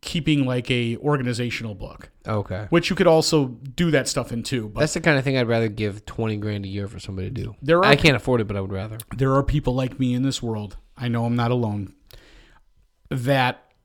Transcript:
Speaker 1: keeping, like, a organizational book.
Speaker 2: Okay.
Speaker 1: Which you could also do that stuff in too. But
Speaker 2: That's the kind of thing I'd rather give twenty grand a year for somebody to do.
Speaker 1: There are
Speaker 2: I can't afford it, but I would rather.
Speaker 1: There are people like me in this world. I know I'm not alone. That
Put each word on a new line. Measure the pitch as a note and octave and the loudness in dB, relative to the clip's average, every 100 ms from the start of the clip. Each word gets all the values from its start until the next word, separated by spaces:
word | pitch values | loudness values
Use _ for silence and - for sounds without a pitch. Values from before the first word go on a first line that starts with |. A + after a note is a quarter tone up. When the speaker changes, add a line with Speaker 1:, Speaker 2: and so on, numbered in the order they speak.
Speaker 1:
keeping, | - E3+ D#3 D3 C3 | -4 -2 2 2 2
like, | B2+ B2+ | 0 0
a | B2 A#2 A#2 | 0 0 -2
organizational | C#3+ D3 C#3 A#2+ B2 - A2+ | 0 0 0 -2 -4 -4 -8
book. | G2 - - - _ | -10 -12 -14 -20 _
Speaker 2:
Okay. | - G#2+ G2 F#2 G#2 | -4 -2 -2 -6 2
Speaker 1:
Which | E3 E3 | 2 2
you | |
could | F3 F3 | 4 6
also | D#3+ D3+ D#3+ C3 | 6 6 2 2
do | A#2+ - B2 E3+ | -4 -12 0 2
that | D3 B2+ | 2 2
stuff | - A#2+ | -4 -4
in | A#2 | -6
too. | A2 B2+ G#2+ | -4 -4 -4
But | G#2 | -2
Speaker 2:
That's | D3 | -2
the | F3 | 2
kind | E3 C#3+ | 2 2
of | |
thing | C3 C3 | 2 0
I'd | A#2 | 2
rather | A#2 A2+ | 2 0
give | G#2+ G#2+ G2+ | -2 -4 -4
twenty | - - A2+ G#2 | -12 -4 -4 -2
grand | G#2+ G#2 G2 | -4 -4 -4
a | |
year | G2+ G2 | -6 -8
for | F#2+ | -10
somebody | - F#2+ F#2+ | -10 -8 -6
to | |
do. | G2 - - | -6 -8 -8
Speaker 1:
There | C3+ E3+ | 2 4
are | F#3+ | 6
Speaker 2:
I | C#3+ | 6
can't | E3 | 6
afford | B2 - B2 | 4 2 0
it, | G#2 | 0
but | |
I | G2+ | -4
would | G2 | -4
rather. | G2 G#2+ A2 - B2 | -6 -8 -12 -12 -2
Speaker 1:
There | C3+ | 2
are | C3+ | 2
people | C#3 D3+ - | 2 0 0
like | B2+ B2+ - | -2 -2 -2
me | B2+ | 0
in | B2 | 0
this | C3+ C3 | -2 -2
world. | A#2 A2 G#2 - _ - | -4 -6 -8 -14 _ -8
I | B2 | -4
know | A#2 | -2
I'm | A#2 A#2+ | 0 0
not | A#2+ | 2
alone. | B2 A2+ G#2 G2 _ _ - - - - - _ _ _ _ _ | 0 0 -4 -8 _ _ -20 -20 -20 -20 -20 _ _ _ _ _
That | C3+ B2 C#3 B2 - _ _ | -4 0 2 2 -2 _ _